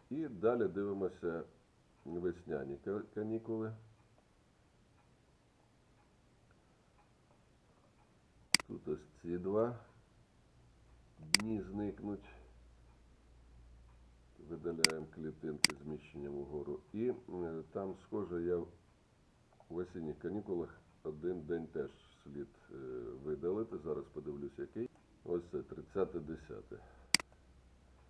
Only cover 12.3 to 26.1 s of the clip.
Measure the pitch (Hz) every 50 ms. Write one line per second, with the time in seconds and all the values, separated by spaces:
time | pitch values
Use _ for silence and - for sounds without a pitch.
12.3 | - - - - - - - - - - - - - - - - - - - -
13.3 | - - - - - - - - - - - - - - - - - - - -
14.3 | - - 87 82 85 80 78 85 85 80 80 80 80 78 76 76 - - 78 78
15.3 | 76 - - 80 76 73 - - 76 73 71 76 76 76 - - - 73 71 71
16.3 | 71 71 71 69 73 73 71 73 69 - - - - 104 113 123 104 - - -
17.3 | 87 90 87 82 82 82 76 - - 104 98 98 90 92 - - - 107 101 85
18.3 | 87 87 85 87 87 87 85 85 - - - - - - - - - - - -
19.3 | - - - - - - - - 85 85 90 85 - 92 82 78 73 76 87 85
20.3 | 92 107 101 - 95 85 - - - - - - - - - 80 78 76 76 90
21.3 | 92 87 78 73 85 82 82 78 - 80 71 67 - - - - - - - 73
22.3 | 69 71 71 - - - - - - 65 65 64 64 62 60 57 60 65 67 76
23.3 | 76 71 76 87 95 107 113 110 - 85 76 82 73 - - - - 76 71 -
24.3 | 71 69 71 71 - - 71 - - 107 117 127 - - - - - - - -
25.3 | 87 87 85 - - - - - - - 76 - - 98 92 85